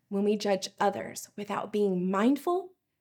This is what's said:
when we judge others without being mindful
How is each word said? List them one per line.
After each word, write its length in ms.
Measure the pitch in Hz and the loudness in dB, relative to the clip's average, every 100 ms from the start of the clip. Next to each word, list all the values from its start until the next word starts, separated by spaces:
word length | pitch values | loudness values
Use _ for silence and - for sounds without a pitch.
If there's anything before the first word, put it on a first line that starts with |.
| _ | _
when 140 | 196 | 0
we 140 | 208 208 | 0 0
judge 320 | 208 190 - - | 0 0 -2 0
others 480 | 202 196 - - - - | 0 0 -8 -12 -14 -12
without 380 | 208 196 196 | -6 -6 -2
being 360 | 208 202 180 185 | 0 2 2 0
mindful 640 | 196 226 285 349 359 381 _ _ _ | 2 4 2 0 -2 -4 _ _ _